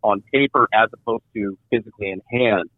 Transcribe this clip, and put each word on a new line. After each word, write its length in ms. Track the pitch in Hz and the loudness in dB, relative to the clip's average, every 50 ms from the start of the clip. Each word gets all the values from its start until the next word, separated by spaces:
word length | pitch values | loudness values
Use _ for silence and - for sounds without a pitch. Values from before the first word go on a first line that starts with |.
| - | 2
on 180 | 107 101 98 - _ - | 0 0 0 -4 _ 0
paper 340 | 135 139 139 - 139 117 - - | 0 0 2 2 2 2 4 4
as 160 | 110 113 110 | 2 2 2
opposed 320 | - - _ - 113 113 _ _ _ | -2 -10 _ -6 -6 -6 _ _ _
to 240 | 113 104 98 95 _ _ _ | -6 -6 -6 -6 _ _ _
physically 380 | - 117 107 117 _ - 104 98 | -2 -2 -2 -4 _ -10 -8 -8
in 100 | 95 92 - _ | -8 -10 -10 _
hand. 400 | 120 123 127 117 104 92 87 85 _ | -2 0 2 2 2 0 -2 -4 _